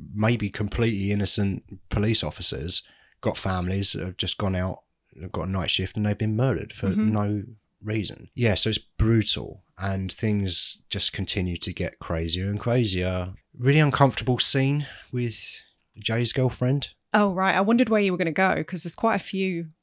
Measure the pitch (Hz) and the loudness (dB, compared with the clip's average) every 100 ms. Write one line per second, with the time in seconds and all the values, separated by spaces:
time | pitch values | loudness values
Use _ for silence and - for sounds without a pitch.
0 | - 104 113 117 101 - 104 120 117 101 | -8 0 0 2 -2 -4 -2 0 0 0
1 | 98 101 98 110 101 90 - 95 - - | 0 0 0 2 0 -2 -8 -18 -4 0
2 | 110 107 76 - - 65 85 - - _ | 2 2 0 -2 -2 -2 0 0 0 _
3 | _ _ 110 - 98 90 90 98 98 95 | _ _ -4 -2 -2 0 0 0 0 -2
4 | 92 - 92 - 101 92 92 - _ _ | -6 -4 -4 -2 0 0 -2 -6 _ _
5 | _ - 95 - 95 95 - - 95 107 | _ -16 -10 -6 -2 -2 0 -2 -2 -2
6 | 104 101 110 107 131 101 107 - 98 - | -2 0 0 2 0 0 -6 -4 -2 0
7 | 107 107 104 104 104 113 _ _ 107 110 | 2 2 0 -2 -6 -16 _ _ -4 -4
8 | 90 - - - 117 92 110 107 - - | -4 -8 -10 0 2 4 2 0 -4 2
9 | 113 113 104 - - 95 _ - 98 95 | 4 4 4 -2 -6 -14 _ -8 -4 -4
10 | 95 - 110 104 92 - - - - 98 | -4 -2 0 0 0 -2 -2 -4 -8 -4
11 | - - 95 98 90 85 98 - 87 - | -2 -2 -2 -2 -2 -4 -6 -4 -6 -6
12 | - 82 82 90 98 104 117 123 107 90 | -6 -4 -2 -2 -2 -2 0 2 2 0
13 | 90 92 92 101 _ - 127 156 147 - | -2 -2 -6 -10 _ -2 2 4 4 4
14 | 139 - 110 123 - 135 135 147 143 - | 4 2 -2 2 4 4 2 0 -4 -12
15 | - 123 120 110 - - - _ _ 104 | -8 -4 -4 -6 -12 -14 -20 _ _ -10
16 | 117 117 117 135 131 - 127 139 - - | -4 0 0 2 0 0 0 0 -2 -12
17 | _ 214 202 180 190 185 202 233 226 220 | _ 2 2 2 2 2 4 4 4 4
18 | 196 180 165 170 190 160 156 175 170 - | 2 0 0 2 2 2 -2 -2 -2 0
19 | 226 196 - 190 190 170 160 - | 0 0 -2 -2 -2 -2 -8 -14